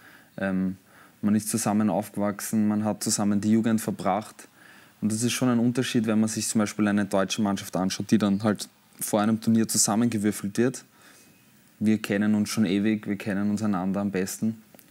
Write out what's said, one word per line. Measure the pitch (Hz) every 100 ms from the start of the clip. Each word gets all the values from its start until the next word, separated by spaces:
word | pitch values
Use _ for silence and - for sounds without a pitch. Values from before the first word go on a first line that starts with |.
| - - - -
Ähm, | 98 92 95 95 _ - - _
man | 104
ist | 107 107
zusammen | 117 - 104 107
aufgewachsen, | 87 - - 101 101 - 110 104
man | 107
hat | 107 104
zusammen | - 110 101 104
die | 104
Jugend | 110 117 110
verbracht. | - 95 98 98 110 - - _ - - - _
Und | 107
das | 110
ist | 120
schon | - 127
ein | 117
Unterschied, | 120 123 123 127 110
wenn | 107
man | 110
sich | 110 -
zum | 113
Beispiel | 104 - 107
eine | 104
deutsche | 101 98 95 -
Mannschaft | 101 98 -
anschaut, | 87 95 - 101
die | 110
dann | 104 98
halt | 110 98 - _ _ -
vor | - 107
einem | 104 110
Turnier | 117 113 113
zusammengewürfelt | 110 - 107 120 113 104 101 101 101
wird. | 123 131 - _ - - - _ _ _ _ _
Wir | 107 110
kennen | - 101 107 107
uns | 104
schon | - 101
ewig, | 101 104 107 107
wir | 101
kennen | - 98 104
uns | 104
einander | 107 95 92 95
am | 101
besten. | 95 95 - 110 110 - - -